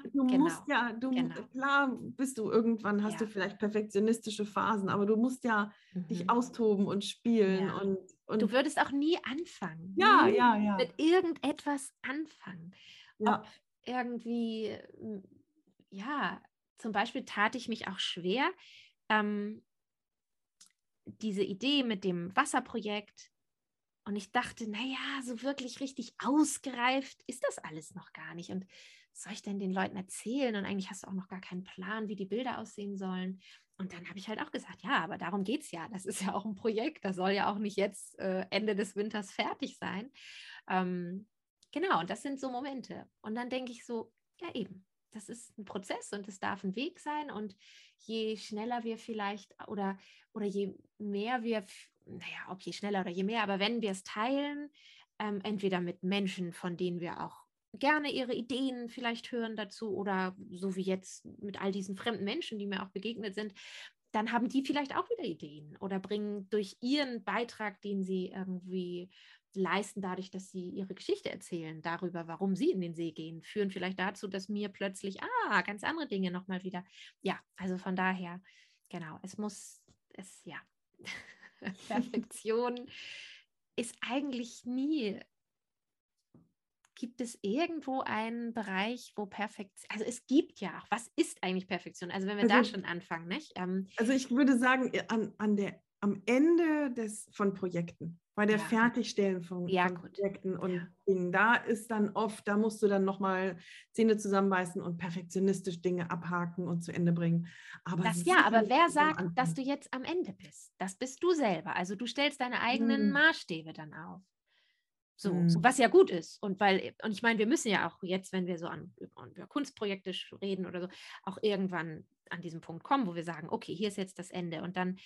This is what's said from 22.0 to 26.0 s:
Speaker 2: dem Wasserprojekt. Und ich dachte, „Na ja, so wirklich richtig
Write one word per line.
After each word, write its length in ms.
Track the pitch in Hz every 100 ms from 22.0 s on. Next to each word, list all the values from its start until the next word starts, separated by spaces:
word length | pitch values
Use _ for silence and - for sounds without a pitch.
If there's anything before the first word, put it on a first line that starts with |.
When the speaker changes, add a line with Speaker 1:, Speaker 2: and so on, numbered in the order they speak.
Speaker 2:
dem 320 | 190 175 175 254
Wasserprojekt. 960 | 294 262 247 233 208 208 208 - - _ _ _ _ _ _ _ 208
Und 100 | 202
ich 140 | 190
dachte, 340 | 247 - - 220
„Na 100 | 208
ja, 380 | 262 262 269 285
so 180 | 247 226
wirklich 380 | 262 277 247 -
richtig 340 | 269 -